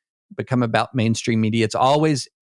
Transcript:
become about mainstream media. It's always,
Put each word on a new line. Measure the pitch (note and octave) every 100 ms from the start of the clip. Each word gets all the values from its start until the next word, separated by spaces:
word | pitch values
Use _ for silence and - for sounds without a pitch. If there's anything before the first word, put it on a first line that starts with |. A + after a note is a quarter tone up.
| _ _ _ -
become | - B2+
about | A#2 A2+ A2+
mainstream | - A2 A2+ - A2+
media. | A2 A2+
It's | G#2+
always, | - C3 D3 D#3 C#3 - _